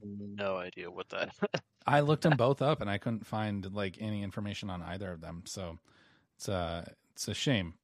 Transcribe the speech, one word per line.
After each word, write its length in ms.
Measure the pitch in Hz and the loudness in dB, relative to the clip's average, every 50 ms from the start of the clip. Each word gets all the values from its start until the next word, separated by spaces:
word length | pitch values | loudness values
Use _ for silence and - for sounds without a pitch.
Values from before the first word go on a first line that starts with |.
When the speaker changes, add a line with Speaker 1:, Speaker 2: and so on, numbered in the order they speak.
Speaker 1:
no 560 | 104 104 101 101 104 101 104 101 101 98 95 92 | -4 -10 -8 -8 -8 -8 -6 -4 -2 0 0 -2
idea 320 | 90 92 - 90 87 87 | -2 -6 -8 -8 -10 -8
what 200 | 90 92 92 - | -8 -10 -8 -6
that 200 | - 92 85 - - - | -4 -2 -2 -4 -2 -2
<laughs> 240 | 208 - - - - _ _ _ - | -2 0 0 -2 -4 _ _ _ 0
Speaker 2:
I 140 | - 139 147 | 4 6 6
looked 240 | 147 143 156 - - | 6 6 4 6 6
them 120 | 165 147 | 6 6
both 240 | 117 117 135 139 - | 8 6 6 6 4
up, 220 | 135 143 - - | 4 2 2 2
and 80 | 107 101 | 2 0
I 80 | 101 101 | -2 0
couldn't 300 | - 120 113 104 - - | 0 -2 -2 -4 -4 -4
find, 440 | - 107 110 107 101 98 92 95 | -4 -2 0 0 -2 -2 -4 -4
like, 260 | 98 104 101 98 85 - | -2 -2 -2 -2 -2 -4
any 240 | 110 107 107 101 101 | -4 -4 -2 -2 -4
information 480 | 98 - 107 101 101 98 - - 98 | -4 -4 -4 -4 -4 -4 -6 -6 -6
on 100 | 90 87 | -6 -6
either 300 | 82 85 87 95 101 92 | -6 -6 -6 -4 -4 -6
of 100 | 87 80 | -6 -6
them. 220 | 82 82 85 85 85 | -8 -10 -10 -10 -10
So 320 | - - 101 92 85 82 87 _ _ _ _ _ _ _ _ _ _ _ | -10 -8 -8 -6 -8 -8 -10 _ _ _ _ _ _ _ _ _ _ _
it's 120 | - - 107 | -10 -4 -2
a, 440 | 98 90 85 85 82 85 - - - _ _ _ _ | 0 0 0 0 -2 -4 -6 -10 -14 _ _ _ _
it's 140 | - - - | -8 -6 -4
a 80 | 98 | -2
shame. 400 | - - 151 131 101 90 85 - _ | 0 2 4 4 4 2 0 -6 _